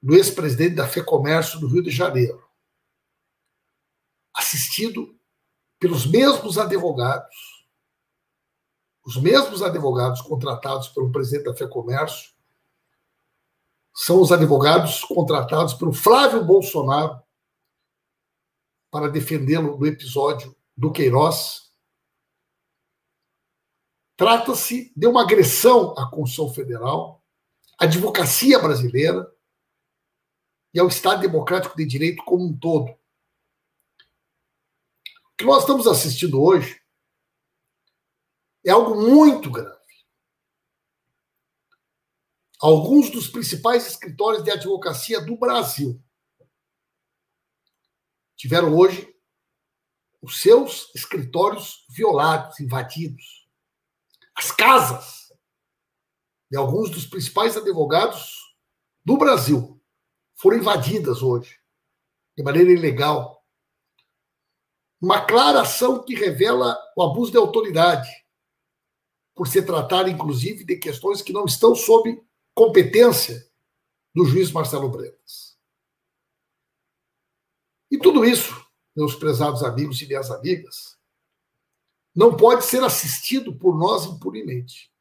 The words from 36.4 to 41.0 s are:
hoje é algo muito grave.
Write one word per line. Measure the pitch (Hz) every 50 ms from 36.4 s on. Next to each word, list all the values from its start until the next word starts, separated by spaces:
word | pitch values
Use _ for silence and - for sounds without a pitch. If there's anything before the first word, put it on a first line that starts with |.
| 143
hoje | 175 190 170 127 - - _ _ _ _ _ _ _ _ _ _ _ _ _ _ _ _ _ _ _ _ _ _ _ _ _ _ _ _ _ _ _ _ _ _ _ _ _ _
é | -
algo | 185 226 233 226 220 208 214 233
muito | 269 302 311 294 262 - - 143
grave. | 120 117 110 - - _ _ _ _ _ _ _ _ _ _ _ _ _ _ _ _ _ _ _ _ _ _ _ _ _